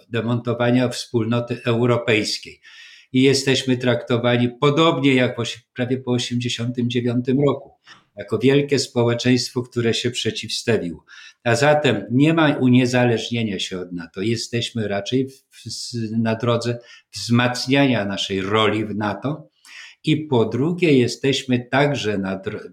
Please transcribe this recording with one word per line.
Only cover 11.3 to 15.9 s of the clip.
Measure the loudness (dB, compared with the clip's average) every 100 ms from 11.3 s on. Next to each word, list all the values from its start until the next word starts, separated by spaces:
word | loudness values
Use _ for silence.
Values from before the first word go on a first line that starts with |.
| _
A | -2 2
zatem | 4 4 2 0 0
nie | 2 4
ma | 4 2 2
uniezależnienia | 4 4 4 2 2 0 -2 -4 -4 -6
się | -6 -8
od | -10
nato. | -12 -12 -6
Jesteśmy | -4 -4 -4 -6 -4 -4 -4
raczej | -4 -2 -2 -2
w, | -8 _
w, | -20 -14 -12 -10